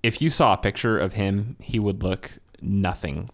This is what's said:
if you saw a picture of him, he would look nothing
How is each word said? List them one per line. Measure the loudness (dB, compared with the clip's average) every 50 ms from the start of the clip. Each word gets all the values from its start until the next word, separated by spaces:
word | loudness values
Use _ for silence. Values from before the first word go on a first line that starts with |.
| 0
if | 0 0 2 0
you | 0
saw | 4 4 6 4 4
a |
picture | 4 2 -2 -2 0 0 0 2 2
of | 0 -2 0
him, | 0 0 0 2 0 -2 -4 -8 -12
he | -12 -4 -2 0
would | 0 0 0 0 -2
look | -2 -2 -2 -6 -14 -18 -18 _ _ _ -10
nothing | -4 -2 0 2 2 0 -2 -2 -6 -6 -6 -6 -8 -8